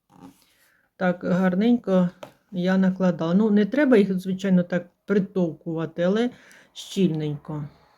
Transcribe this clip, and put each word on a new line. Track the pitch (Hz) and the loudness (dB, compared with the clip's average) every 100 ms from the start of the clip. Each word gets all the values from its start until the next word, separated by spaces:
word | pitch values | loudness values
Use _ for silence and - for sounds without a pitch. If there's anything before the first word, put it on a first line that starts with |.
| _ _ 92 _ _ _ _ _ _ - | _ _ -20 _ _ _ _ _ _ -4
Так | 185 175 | -2 -2
гарненько | 180 180 185 180 233 240 - 185 175 - - _ _ | -2 0 0 2 2 2 2 2 2 -2 -20 _ _
я | 185 180 190 | -4 0 2
накладала. | 190 185 185 165 165 | 0 0 0 0 0
Ну, | 190 220 | 2 2
не | 208 208 | 2 2
треба | 285 277 220 | 2 4 4
їх, | 196 185 | 4 0
звичайно, | 190 185 196 180 | -4 -4 2 2
так | 175 175 175 _ - | 2 -4 -6 _ -2
притовкувати, | 202 196 190 170 147 170 160 156 170 | -2 -2 -2 -4 -4 -8 -6 -6 -4
але | 175 214 247 - - - _ | -2 0 -2 -6 -20 -20 _
щільненько. | - - 196 170 156 151 147 - 151 147 _ _ | -20 -8 -2 0 0 -6 -8 -10 -12 -12 _ _